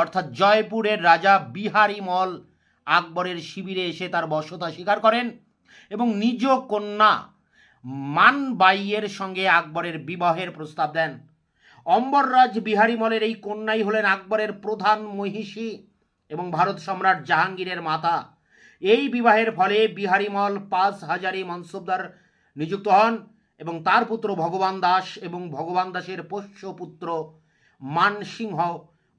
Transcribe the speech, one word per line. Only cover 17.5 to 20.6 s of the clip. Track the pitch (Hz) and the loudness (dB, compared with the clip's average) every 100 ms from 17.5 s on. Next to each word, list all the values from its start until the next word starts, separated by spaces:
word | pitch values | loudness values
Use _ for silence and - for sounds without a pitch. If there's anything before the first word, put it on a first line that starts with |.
| 185 180 175 | -2 -6 -6
মাতা। | 165 160 165 160 - _ _ _ _ - | -4 -2 0 -2 -4 _ _ _ _ -4
এই | 190 240 277 240 | 2 4 2 2
বিবাহের | 233 214 226 175 | 4 4 2 0
ফলে | 190 208 220 175 | 2 2 2 0
বিহারী | 196 190 202 202 | 0 2 2 -2
মল | 202 202 | -2 -2